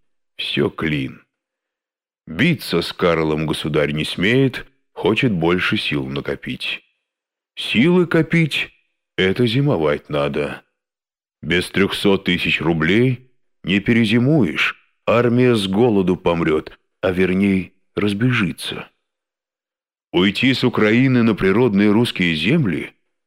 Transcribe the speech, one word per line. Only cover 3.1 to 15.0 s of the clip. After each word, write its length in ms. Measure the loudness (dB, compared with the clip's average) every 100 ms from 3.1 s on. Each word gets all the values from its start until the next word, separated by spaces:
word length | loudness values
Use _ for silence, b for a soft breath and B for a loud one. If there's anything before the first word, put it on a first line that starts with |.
| 2 0 -2
государь 460 | -2 -4 -4 -2 -2
не 140 | -2
смеет, 600 | -6 -2 0 2 2 -2 -12 _ _
хочет 400 | -4 -2 0 0
больше 440 | 0 0 0 0 -4
сил 300 | -4 -6 -6
накопить. 760 | -8 -8 -10 -10 -10 -8 -10 _ _ _ _ _ _ _ -12
Силы 500 | -4 0 2 2 2
копить — 640 | 0 2 0 0 -2 -8 _ _ _ _ -2
это 280 | -2 0 0
зимовать 600 | 0 0 0 0 -2 -4
надо. 540 | -4 -4 -4 -6 -8 _ _ _ _ _ _ _ _
Без 260 | -4 -2 -2
трёхсот 560 | 0 -2 0 2 2
тысяч 360 | 0 -2 -2 -2
рублей 720 | -2 0 2 2 2 -2 _ _ _ _
не 160 | -4 -2
перезимуешь, 960 | 0 2 2 2 2 2 2 0 -4 -6 _ _